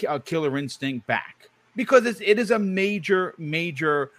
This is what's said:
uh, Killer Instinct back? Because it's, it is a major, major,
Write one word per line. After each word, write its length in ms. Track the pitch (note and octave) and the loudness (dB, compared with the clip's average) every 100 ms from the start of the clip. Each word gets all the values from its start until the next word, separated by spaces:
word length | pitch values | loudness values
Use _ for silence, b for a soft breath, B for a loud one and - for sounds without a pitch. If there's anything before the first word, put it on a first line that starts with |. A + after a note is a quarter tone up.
| F3 | -4
uh, 120 | D3 | -4
Killer 380 | - E3 D3 C#3 | -4 -2 -2 -2
Instinct 480 | C#3+ - C#3 B2 - | -6 -6 -6 -6 -2
back? 440 | A2 - - - _ _ A3+ | -2 -4 -14 -20 _ _ -6
Because 300 | B3 C4 A#3 | 4 4 4
it's, 160 | G#3+ | 0
it 180 | G3 G#3+ | 2 2
is 120 | G#3+ | 2
a 60 | A3+ | 0
major, 760 | G3 F#3 G3+ G#3 D#3+ F#3 F#3 - | 0 0 0 -2 0 0 0 -6
major, 760 | D3+ D#3+ E3+ C#3 D#3 D3 C3 | -6 -4 -4 -2 0 0 -2